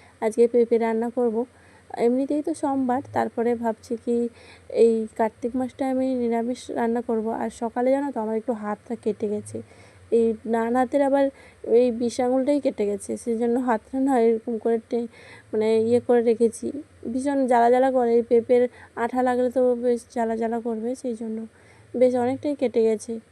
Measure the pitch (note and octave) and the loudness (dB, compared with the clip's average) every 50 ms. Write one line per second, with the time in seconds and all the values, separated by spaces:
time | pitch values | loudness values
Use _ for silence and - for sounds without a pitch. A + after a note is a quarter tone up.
0 | - - - _ A3+ A3 A3 A#3 A#3+ A#3 B3 A#3+ A#3 A3+ A#3+ A3 A3+ A3+ A3+ A3+ | -20 -20 -10 _ -4 -2 2 2 2 4 4 2 2 2 2 0 0 0 -2 -2
1 | A#3 A#3+ - C4 B3 A#3 G#3+ A3+ C4 - _ _ - - - - _ - - - | -4 -4 -2 -2 -2 0 0 -2 -4 -6 _ _ -20 -20 -20 -20 _ -14 -4 -2
2 | A#3 A#3+ B3 C4 C#4 - D4 D4+ C#4+ E4+ D4+ - D#4 C#4 C#4 C4+ C4 B3 A#3+ C#4 | 0 0 0 0 -2 -2 -2 -4 -4 -4 -6 -4 -4 -2 -2 -2 -2 -2 -2 -4
3 | C#4 - - A#3 A3+ A3+ - A#3+ A3+ A#3+ A#3+ A3+ A#3 A3+ G#3+ - - - A#3+ A3+ | -4 -4 -4 -4 -4 -2 -4 -2 -2 -2 -2 -2 -2 -4 -6 -6 -8 -8 -10 -6
4 | - A#3+ A#3+ A#3 A#3+ A#3 - - - - - - - - - - A3+ A#3 A3+ A3+ | -4 -2 -2 -2 -2 -4 -6 -12 -20 -20 -20 -20 -18 -4 2 4 4 4 4 2
5 | A3 G#3+ - - A3+ G#3+ - - - A#3 B3 B3+ B3+ B3 - - C#4 C4 C4 C4 | -2 -4 -2 -2 -2 -2 -2 -4 -6 -4 -4 -4 -4 -6 -6 -4 -4 -2 -2 0
6 | C4 C4 C4 B3 A#3+ A#3 A#3 A#3 A3+ A#3+ B3+ - - - - C4 A#3 A3+ A#3 A#3+ | 0 -2 -2 -2 -2 -2 -2 -2 -2 -4 -6 -8 -10 -8 -4 -2 -2 0 -2 -2
7 | A#3 - A3+ A3 G#3+ A3+ A3+ B3+ A#3 A3+ - - A#3 A3 - B3 B3 C4 C4+ C#4 | -2 -2 -4 -2 -2 -4 -4 -4 -6 -8 -6 -6 -8 -6 -4 -2 0 2 2 0
8 | C#4+ C#4+ C4 A#3 G#3+ A3 A3 A3 G#3+ - A#3 G#3 G#3 G#3 G#3 - - - A#3 A3+ | 0 -2 -4 -4 -4 -4 -4 -4 -4 -4 -6 -6 -6 -8 -8 -8 -8 -10 -10 -6
9 | - A3 G3+ - A3 G3+ G#3 G#3 G#3 - - A3+ A3+ - - - - - - - | -4 -6 -4 -4 -4 -6 -6 -6 -8 -10 -12 -14 -14 -16 -20 -20 -20 -20 -20 -20
10 | - - A3+ A#3 A3+ A3+ A3 A3 - A3+ A#3 A3+ A3+ A#3 A#3+ B3+ B3+ A#3+ - C#4 | -4 0 2 2 2 2 0 -2 -4 -2 -2 -2 0 0 0 0 0 2 2 2
11 | C#4 C4+ C4+ C#4 C#4 C#4 - - - - - _ - - A3 A#3+ B3 B3 A3+ A#3 | 2 2 2 2 2 0 -2 -8 -16 -20 -20 _ -2 2 4 4 4 4 2 -2
12 | B3 A#3 - - B3 B3 C4 C4 B3+ C#4+ D4 C#4+ C4 C4+ G#3 - G#3 G3+ G3+ G3 | -4 -4 -2 -2 0 0 2 2 2 2 0 0 0 -2 -2 -2 -2 -2 -4 -4
13 | - - A3 G#3 - A#3 A3+ A3 A#3+ A#3 A#3 C4 B3 B3 A3+ G#3+ - - C4 C4 | -6 -8 -8 -6 -4 -4 -2 0 0 0 0 0 0 0 -2 -2 -4 -6 -4 -2
14 | C4 C#4 C4+ A#3+ A3+ A#3 A3+ A3 - B3 A#3 G#3+ - A#3 A#3 A3+ - - B3 A#3 | 0 2 2 4 4 4 2 0 -2 -6 -6 -4 -2 -2 -2 -2 -2 -4 -6 -6
15 | A#3+ A#3 - - - - - - - - - G#3+ G#3+ A3 A3+ A3 A3 A3+ A#3+ A#3+ | -6 -6 -12 -18 -20 -20 -20 -20 -12 -6 -2 0 0 2 2 2 2 2 2 2
16 | A#3+ - A#3+ A#3+ A3+ A#3+ A3+ A3+ A#3 A3 - - A#3 - - C#4+ D#4+ - - - | 2 2 2 4 4 2 2 4 2 0 0 -2 -8 -8 -8 -10 -12 -16 -18 -14
17 | - A#3 A#3 B3+ C4 C#4+ C#4 C#4 C4 A#3+ B3+ A#3 A#3 A#3+ B3 B3 C4 C4+ B3+ B3+ | -10 -8 -6 -4 -2 0 0 0 2 4 4 4 6 6 6 4 4 4 2 2
18 | A#3+ A#3 A#3 A#3+ A3+ - A#3+ A#3 A3+ - B3 B3 B3 A#3+ - - - - _ G#3+ | 2 4 2 2 2 2 2 2 4 4 4 4 4 2 -2 -8 -20 -12 _ -4
19 | A#3 A#3+ B3 B3+ B3+ B3+ B3 B3 B3+ B3 A#3+ C4 B3+ B3 B3 A#3 A#3+ B3 A#3+ A#3 | -4 -2 0 0 0 2 2 0 0 0 2 2 2 2 2 2 0 0 0 -2
20 | - - - B3 A3+ A3+ A3+ A3+ A3+ A3+ A#3 A#3 A3+ A#3+ A3+ A3 A3 A#3+ C4 - | -4 -6 -4 -4 -2 -2 -2 -2 -2 -2 -4 -4 -4 -4 -6 -4 -6 -6 -6 -6
21 | - B3+ A3+ A3 A#3 A3+ A3 A3 A3+ A3+ _ _ - - - - - - - A#3+ | -6 -8 -6 -6 -8 -8 -8 -8 -10 -12 _ _ -20 -20 -20 -20 -16 -8 2 4
22 | B3+ B3+ B3 B3 A#3+ B3 C4+ C4 - D4 C#4+ - C4+ A3+ - A#3 A3 A3 A3 G#3 | 4 4 4 2 0 0 -2 -2 -2 -4 -2 -2 -2 0 2 2 2 2 0 -2
23 | - - A3+ A3+ - _ | -4 -8 -12 -12 -14 _